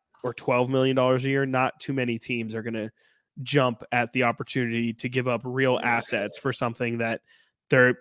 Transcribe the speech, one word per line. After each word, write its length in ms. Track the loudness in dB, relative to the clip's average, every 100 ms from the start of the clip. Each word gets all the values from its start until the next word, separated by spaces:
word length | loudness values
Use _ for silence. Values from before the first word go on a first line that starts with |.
| _ _
or 100 | -8
twelve 380 | -6 0 2 2
million 240 | 2 2
dollars 300 | 2 2 2
a 40 | 2
year, 160 | 0
not 360 | 0 0 0 -2
too 120 | -6
many 240 | -2 -2 -4
teams 380 | -4 -6 -6
are 80 | -6
gonna 300 | -6 -6 -6 -10 _ _ _ -12
jump 400 | 0 2 2 0 -2
at 220 | -2 0
the 100 | 2
opportunity 680 | 0 0 -4 -2 0 0 -2
to 160 | -4 -4
give 180 | -2 -2
up 140 | -2
real 380 | -4 0 2 2
assets 560 | 2 0 0 -4 -4 -4
for 140 | -4
something 460 | -2 -4 -4 -4 -2
that 240 | -2 -4 _ _ _ _ 2
they're, 280 | 6 6 4